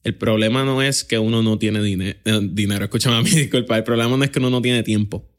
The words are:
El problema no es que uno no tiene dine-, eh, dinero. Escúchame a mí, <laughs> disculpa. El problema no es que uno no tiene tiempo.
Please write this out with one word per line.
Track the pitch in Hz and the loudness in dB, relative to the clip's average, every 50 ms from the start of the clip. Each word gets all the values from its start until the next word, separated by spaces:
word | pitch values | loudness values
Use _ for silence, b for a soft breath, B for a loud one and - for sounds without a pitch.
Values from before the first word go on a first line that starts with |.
| _ | _
El | 117 101 | -6 -6
problema | - 117 120 110 107 107 110 120 131 135 | -2 -2 0 0 2 0 0 0 0 0
no | 135 131 131 | 0 0 0
es | 135 139 135 - - | 0 0 -2 -4 -4
que | - 117 113 | -2 -2 0
uno | 110 110 117 113 | 0 0 0 2
no | 113 110 110 95 | 2 2 0 0
tiene | 107 107 107 104 | 0 -2 0 0
dine-, | 104 101 98 92 92 98 - - _ | -2 -2 -2 -2 -4 -6 -8 -6 _
eh, | 107 110 107 | -2 0 0
dinero. | 101 98 82 104 104 101 101 101 98 | 0 -2 -2 -2 -2 0 -2 -2 -4
Escúchame | 101 - 117 - 131 120 | -2 -2 -2 0 2 2
a | 117 | 2
mí, | 113 - | 2 2
<laughs> | - | 2
disculpa. | 160 143 143 - 131 113 - 113 | 2 2 2 0 -2 0 2 0
El | 110 110 | 0 2
problema | - 120 117 113 117 127 | 2 0 2 2 2 2
no | 135 139 | 2 0
es | 135 | 0
que | - 135 | 0 0
uno | 127 127 | 0 2
no | 127 123 | 0 0
tiene | 117 123 123 117 | 0 0 0 0
tiempo. | 110 - 110 107 107 101 - - - - _ | 0 0 0 0 0 -2 -4 -10 -12 -16 _